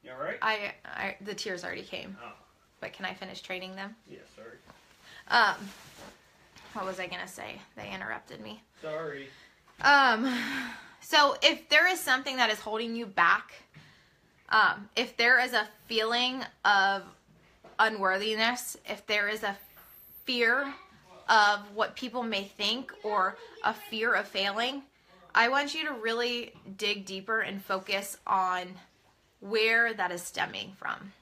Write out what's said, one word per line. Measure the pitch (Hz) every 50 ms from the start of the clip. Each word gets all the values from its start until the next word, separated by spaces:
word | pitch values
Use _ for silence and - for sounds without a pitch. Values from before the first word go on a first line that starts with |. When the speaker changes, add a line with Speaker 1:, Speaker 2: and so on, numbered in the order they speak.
| _
Speaker 1:
You | -
all | 127 131 -
right? | - - -
Speaker 2:
I, | - 220 220 214 202 202 - - _
I, | - - - - 196 - -
the | 196 202 196
tears | 190 - 214 185 175 175
already | 180 175 - 190
came. | - - 185 - 190 196 - -
Speaker 1:
Oh. | - - - - _ _ _ _ _ _ _
Speaker 2:
But | - - -
can | - 196
I | 185 190
finish | 190 190 185 190 185
training | - - 185 185 185 185 190
them? | 190 196 202 220 _ _ _
Speaker 1:
Yeah, | - - - - -
sorry. | - - - - - _ - - _ _ _ _ _ - - - - - -
Speaker 2:
Um, | - 240 226 - - - 208 196 - - - - - - - - - _ _ _ _ _ _ _ _ - - - -
what | 220 190
was | 190 190 185
I | 185 175
gonna | 180 180 185 185
say? | - - - - - 208 - _ _
They | 220 - -
interrupted | 196 190 196 208 113 - - - - -
me. | 107 107 107 110 _ _ _ -
Speaker 1:
Sorry. | - 156 151 156 165 151 143 139 135 135 131 - - - _ _ _ _ _ -
Speaker 2:
Um, | - 269 285 277 269 254 226 220 240 269 247 240 233 - 277 269 262 240 - - - - - _
so | - - - 302 294 285 - -
if | - 302 330 330 - _
there | 294 302 339 359
is | 370 349
something | - 294 262 262 269 285 262 254
that | 240 220
is | 214 214
holding | - 220 214 220 240 233 226
you | 233 233
back, | 202 196 - 170 170 190 214 - - - - - _ _ - - - - _ _ _ _ _ _ _ _ _ _ -
um, | - 214 208 175 - - 202 - _
if | - 254 240 - -
there | 233 240 254 247
is | 254 247 240
a | 220 214 220 - _ _ -
feeling | 233 220 220 226 233 240 247 254 254 262 247 - _ _ _
of | 202 208 196 190 196 196 196 185 - - _ _ _ _ _ _ _ _ _ _ - - -
unworthiness, | 214 220 220 202 190 185 185 196 208 220 220 214 220 233 247 240 - - - - _ -
if | 208 202 - -
there | 214 208 202 202
is | 214 214 -
a | 202 196 - - - - - - - - - - - - - -
fear | - 254 240 233 226 240 269 285 277 277 - - - - - _ - - - - -
of | 226 220 208 202 208 202 202 208 202
what | 214 214 - -
people | - 254 247 233 254 226
may | 226 220 196 202
think | 196 - - 208 202 226 254 254 - - - -
or | 220 208 202 185 190 196 - - - - - -
a | 208 220
fear | - - - 233 220 220 240 226
of | 190 202 202
failing, | - 196 196 202 196 220 233 254 277 285 269 _ _ _ _ _ - - - - -
I | - 233 240
want | 262 277 294 285 302
you | 330 311 302
to | 285
really | 233 214 226 226 233 240 240 240 240 233 - - - - - 196 -
dig | 208 202 208 202 190
deeper | 190 196 190 190 226 226 220
and | 202 - 202 196 196
focus | - 196 190 190 - 202 196 196 - - - _ -
on | 190 190 185 185 180 180 180 180 190 - - _ _ _ _ _ _ _ _ _ _ _
where | - 196 214 220 220 226 226 226 233 233 220
that | 202 190 180
is | 175 175
stemming | 175 - - - - - - 196 202 190 196 -
from. | - - - - - 196 - _